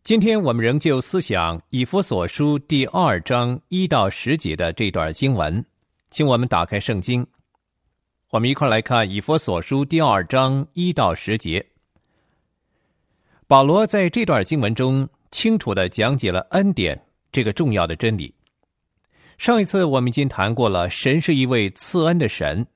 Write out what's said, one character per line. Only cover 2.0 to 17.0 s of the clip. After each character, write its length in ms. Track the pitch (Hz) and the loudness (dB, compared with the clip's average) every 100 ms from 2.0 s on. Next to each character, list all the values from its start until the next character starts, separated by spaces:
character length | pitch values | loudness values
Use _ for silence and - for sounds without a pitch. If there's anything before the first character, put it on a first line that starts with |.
所 240 | 185 101 87 | 0 -2 -2
书 320 | - 147 147 | 0 0 0
第 280 | - 147 131 | 0 -2 0
二 340 | 185 165 92 | 0 0 0
章 400 | - 123 120 127 _ | -2 -2 -2 -4 _
一 180 | 180 185 | -4 0
到 240 | 139 98 | 2 0
十 280 | - 117 160 | -2 -4 -2
节 180 | - 78 | -2 -2
的 160 | 85 | -4
这 180 | 82 104 | -2 -4
段 220 | 90 80 | -2 -4
经 220 | 80 135 | -2 0
文， 300 | 117 76 92 - _ _ _ _ | 0 0 -2 -6 _ _ _ _
请 160 | - 151 | -2 0
我 120 | 120 | 2
们 100 | 123 | 2
打 180 | 85 85 | 0 0
开 140 | 101 | -4
圣 220 | - 104 | -4 -4
经， 260 | 90 123 123 _ _ _ _ _ _ _ _ _ _ | -2 -4 -4 _ _ _ _ _ _ _ _ _ _
我 100 | 117 | -2
们 100 | 120 | 0
一 40 | |
块 120 | 139 139 | 0 0
儿 60 | |
来 100 | 110 | 0
看 280 | - 123 104 | 2 0 0
以 80 | 101 | -4
弗 180 | - 160 | -2 -2
所 240 | - 87 | 0 -4
书 220 | - 135 | -2 -2
第 160 | 139 165 | 0 0
二 240 | 147 101 | 2 2
章 420 | 87 131 131 135 139 | 0 0 2 0 -4
一 220 | - 180 | -4 -4
到 200 | 156 101 | 0 0
十 240 | 80 - 110 | 0 -4 -4
节。 280 | 82 85 - _ _ _ _ _ _ _ _ _ _ _ _ _ _ _ _ _ _ | -2 -6 -6 _ _ _ _ _ _ _ _ _ _ _ _ _ _ _ _ _ _
保 160 | 135 | 6
罗 240 | 139 180 220 | 6 4 2
在 240 | 208 175 | 0 0
这 160 | 240 202 | 0 0
段 160 | 131 | 0
经 160 | 92 156 | 0 0
文 120 | 107 | 0
中 320 | 113 127 135 135 _ _ | 0 0 0 -2 _ _
清 280 | - 220 220 | -2 0 0
楚 160 | - 98 | 0 0
地 140 | 92 | 0
讲 280 | - 110 139 | 0 0 2
解 140 | 101 | 0
了 80 | 90 - | -2 0
恩 200 | 180 196 | 0 2
典 260 | 160 87 67 | 2 -2 -4